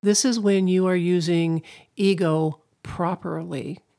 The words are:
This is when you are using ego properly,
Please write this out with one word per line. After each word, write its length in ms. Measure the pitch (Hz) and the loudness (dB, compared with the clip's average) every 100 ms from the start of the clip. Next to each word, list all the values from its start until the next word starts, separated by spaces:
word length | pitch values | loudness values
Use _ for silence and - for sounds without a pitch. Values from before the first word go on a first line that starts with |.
This 240 | 202 208 262 | 0 2 2
is 120 | 233 | 2
when 300 | 202 196 185 | 2 2 2
you 180 | 185 185 | 2 2
are 100 | 180 | 0
using 680 | 175 180 165 170 165 165 - - _ - | 2 0 2 0 0 -2 -6 -18 _ -2
ego 640 | 196 185 170 156 160 151 _ _ | 0 2 0 0 -2 -6 _ _
properly, 960 | - - 175 180 180 160 170 143 - - _ | -12 -6 -4 -4 -8 -10 -10 -10 -10 -12 _